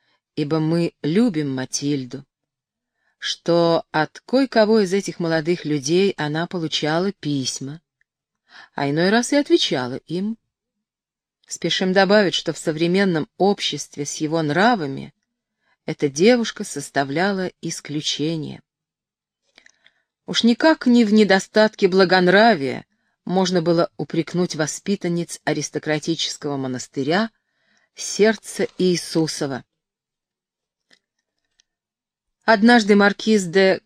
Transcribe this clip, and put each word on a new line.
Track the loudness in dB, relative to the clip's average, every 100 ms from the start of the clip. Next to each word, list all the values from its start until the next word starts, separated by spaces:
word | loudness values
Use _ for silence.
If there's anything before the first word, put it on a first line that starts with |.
| _ _ _ -6
ибо | -2 0
мы | 0 0 -2 -4
любим | -2 2 2 0 -4
Матильду, | -6 -6 -6 -4 -4 -6 -14 -18 _ _ _ _ _ _ _ _ _
что | -10 -6 0 2 2 0 -2
от | -2 -2 -6
кой-кого | -2 0 2 2 4 2
из | 2
этих | -2 -4 -6
молодых | -2 -2 -2 -4 -2
людей | -4 0 2 2 0
она | -4 -4 -6
получала | -6 -6 -4 -2 -2 -2
письма, | -4 -4 -4 -4 -8 -12 -14 _ _ _ _ _ _ _ -20 -14
а | -6 -2
иной | 0 2
раз | 2 2
и | 0
отвечала | 2 0 0 -4 -4 -8 -8
им. | -6 -6 -8 _ _ _ _ _ _ _ _ _ _ -18
Спешим | -8 -6 -2 0
добавить, | 2 4 4 4
что | 0 -6
в | -6
современном | -4 -2 0 2 2 0 -2 0
обществе | 0 0 -4 -8 -10 -10
с | -10 -6
его | -4 -2
нравами | 0 2 2 0 -4 -10 -14 _ _ _ _ _ _ _
эта | -10 -4 -4
девушка | 2 4 4 0 -8
составляла | -12 -12 -6 -4 -2 -2 -2 -2 -6 -10
исключение. | -12 -12 -10 -8 -6 -4 -4 -6 -8 -14 _ _ _ _ _ _ _ _ _ _ _ _ _ _ _ _ -8
Уж | 0
никак | 2 4 2 2 4
не | 4
в | 6
недостатке | 4 4 2 2 2 2 2 2
благонравия | 4 4 4 4 6 6 4 -2 -8 -12 _ _ _
можно | -4 -2 0 0
было | 2 0 0 -4
упрекнуть | -6 -6 -4 -4 -4 -4
воспитанниц | -6 -6 -6 -4 -4 -4 -6 -8
аристократического | -4 -4 -6 -8 -4 -4 -4 -4 -6 -8 -8 -6
монастыря | -6 -8 -10 -6 -2 -2 -2 _ _ _ _ _ _
сердца | -16 -8 0 2 0 -6 -8 -6 -2
Иисусова. | 0 0 -2 -4 -2 -4 -8 -8 -14 _ _ _ _ _ _ _ _ _ _ _ _ _ _ _ _ _ _ _ _ _ _ _ _ _ _ _
Однажды | 0 4 6 6 6 4
маркиз | 4 2 0 0
де | 2 2 4 2